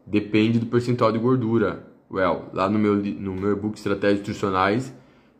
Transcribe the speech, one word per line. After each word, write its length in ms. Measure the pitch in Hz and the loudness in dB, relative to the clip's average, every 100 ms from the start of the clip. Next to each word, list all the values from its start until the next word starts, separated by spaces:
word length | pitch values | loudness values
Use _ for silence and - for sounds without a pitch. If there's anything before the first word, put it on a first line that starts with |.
| - | -4
Depende 540 | 104 - 107 113 117 | -2 0 2 4 2
do 60 | 113 | 0
percentual 460 | 120 120 120 110 | 0 0 2 0
de 80 | 110 | 2
gordura. 680 | 120 131 110 113 98 78 - - - | 0 0 2 2 0 -2 -12 -20 -8
Well, 360 | 95 92 80 - | -2 0 0 -4
lá 160 | - 95 | -2 0
no 100 | 107 | 2
meu 160 | 104 104 | 2 2
li-, 200 | 101 - | 0 -4
no 180 | 98 | -6
meu 180 | 92 101 | -2 -2
e-book 260 | 101 104 104 | -2 -4 -4
Estratégias 420 | 101 95 101 101 | -4 0 2 0
Nutricionais, 760 | 107 98 101 95 98 113 135 - - _ _ _ | -2 -4 -2 2 2 0 -4 -12 -20 _ _ _